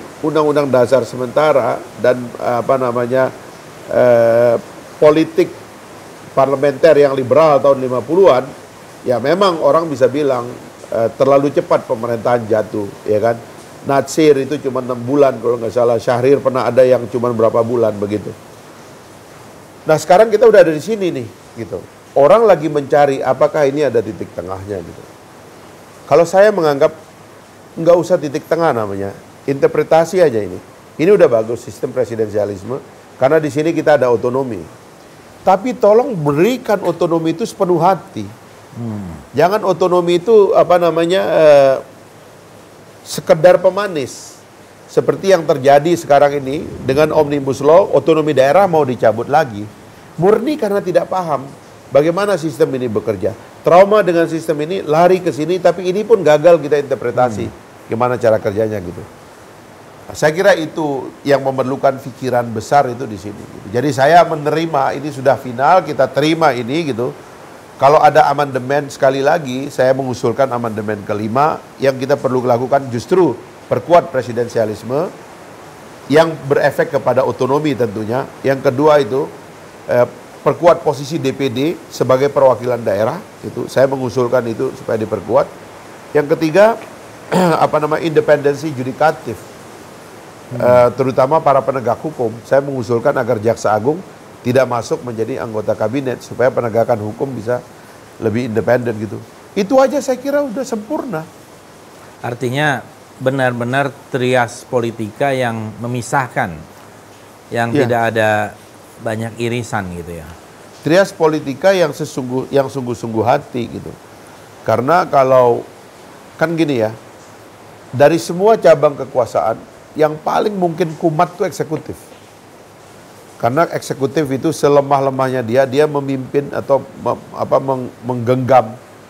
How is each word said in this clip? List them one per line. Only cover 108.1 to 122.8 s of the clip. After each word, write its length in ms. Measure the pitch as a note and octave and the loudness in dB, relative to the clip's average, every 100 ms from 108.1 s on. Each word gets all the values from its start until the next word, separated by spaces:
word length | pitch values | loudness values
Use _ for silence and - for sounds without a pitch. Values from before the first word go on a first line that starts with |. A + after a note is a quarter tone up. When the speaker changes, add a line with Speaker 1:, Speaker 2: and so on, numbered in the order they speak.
| A2 | 0
Speaker 2:
ada 140 | G#2+ G#2+ G#2 - - - - - | 0 0 -4 -10 -20 -20 -20 -12
banyak 320 | A#2 A2 A2+ A2+ | -8 -6 -8 -6
irisan, 480 | A#2+ A#2+ A2+ A2 F#2 | -6 -4 -6 -6 -6
gitu 320 | F2 E2 E2+ | -10 -12 -14
ya. 40 | D#2+ F2 - - - - C#3+ | -16 -20 -20 -20 -20 -10 0
Speaker 1:
Trias 240 | F3 F#3+ | 2 0
politika 640 | - D#3+ D#3 C#3 C3 F#3+ F#3+ | 0 0 0 -6 0 0 2
yang 160 | D#3+ | 0
sesungguh-, 560 | C3+ D3 - B2+ B2+ - | -2 -10 -8 -6 -6 -2
yang 240 | C#3 C3+ | -2 -2
sungguh-sungguh 520 | C3+ A#2+ A2+ A#2 A2 G#2+ | -6 -8 -8 -6 -2 0
hati, 400 | C#3+ C#3+ B2 - | 0 -2 -10 -8
gitu. 240 | D3 - - - - - - - - | -10 -14 -18 -20 -20 -20 -20 -20 -10
Karena 400 | - A#2 B2+ F3 | -2 -2 2 0
kalau, 640 | D#3+ C#3 C3 B2+ B2 A#2 - - - - - - - - | 2 2 4 6 4 2 -6 -20 -20 -20 -20 -20 -20 -4
kan 160 | D#3+ E3 | -4 0
gini 240 | D#3 B2+ | -2 0
ya, 160 | A2 A2+ - - - - - - - - - | -2 -4 -20 -20 -20 -20 -20 -20 -20 -20 -12
dari 240 | B2 D3 E3+ | 2 4 4
semua 320 | - F3 G3+ A3 | -4 0 2 4
cabang 400 | F3+ D3+ D3 C3+ | 4 4 2 -2
kekuasaan, 640 | B2 B2+ A2+ A2 E2 A2+ - - - C3+ | -4 -2 -2 -2 -2 -4 -12 -20 -14 -2
yang 160 | D3+ D3+ | -2 0
paling 400 | - E3+ G#3+ G3+ | -4 -2 -2 -2
mungkin 400 | F3 D#3+ E3+ D3+ | -4 -2 -6 -2
kumat 400 | E3+ D#3 F3 - | -2 0 -2 -2
tuh 80 | |
eksekutif. 560 | F#3+ - D3 D3+ - F#2 - - - - - - - - | -8 -6 -6 -6 -10 -16 -18 -20 -20 -20 -20 -20 -20 -20